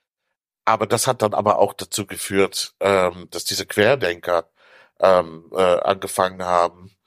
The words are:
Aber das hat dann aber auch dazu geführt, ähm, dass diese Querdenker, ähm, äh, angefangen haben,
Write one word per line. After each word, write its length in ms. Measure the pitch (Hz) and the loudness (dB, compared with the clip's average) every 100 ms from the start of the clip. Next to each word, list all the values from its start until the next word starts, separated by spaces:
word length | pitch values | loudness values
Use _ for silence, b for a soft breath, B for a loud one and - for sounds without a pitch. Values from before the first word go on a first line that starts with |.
| _ _ _ _ _ _ | _ _ _ _ _ _
Aber 220 | - 110 101 | -2 -2 0
das 220 | 117 - | -2 -2
hat 160 | 123 | 0
dann 100 | 107 | -2
aber 240 | 101 101 98 | 0 0 2
auch 140 | 101 | 2
dazu 320 | - - - 101 | -2 -10 -8 -8
geführt, 720 | 90 - 98 95 - - - | -10 -4 0 0 -2 -10 -2
ähm, 480 | 95 98 90 90 87 | 2 2 2 -4 -12
dass 120 | 85 | -10
diese 220 | - 92 92 | -8 -8 -4
Querdenker, 840 | - 104 139 92 87 - 87 - _ b b b b | 2 2 2 0 -4 -2 -2 -2 _ b b b b
ähm, 520 | 92 92 82 80 82 | 4 4 2 -6 -8
äh, 40 | 87 | 0
angefangen 840 | 92 90 - 98 95 - 92 92 | 2 2 2 -2 -4 -2 -2 -2
haben, 480 | 90 90 87 87 92 _ | -2 0 0 -2 -20 _